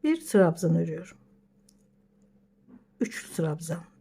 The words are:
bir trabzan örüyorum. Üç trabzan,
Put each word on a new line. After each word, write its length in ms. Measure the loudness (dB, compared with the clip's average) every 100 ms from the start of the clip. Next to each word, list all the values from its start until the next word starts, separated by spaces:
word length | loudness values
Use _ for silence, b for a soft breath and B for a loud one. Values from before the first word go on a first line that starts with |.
bir 220 | 0 -2 2
trabzan 500 | 4 6 4 0 2
örüyorum. 400 | 0 -6 -12 -20 _ _ _ _ _ _ _ _ _ _ _ _ _ _ _ -20 _ _
Üç 300 | -6 -6 -12
trabzan, 540 | -4 -4 -4 -6 -10 -10 _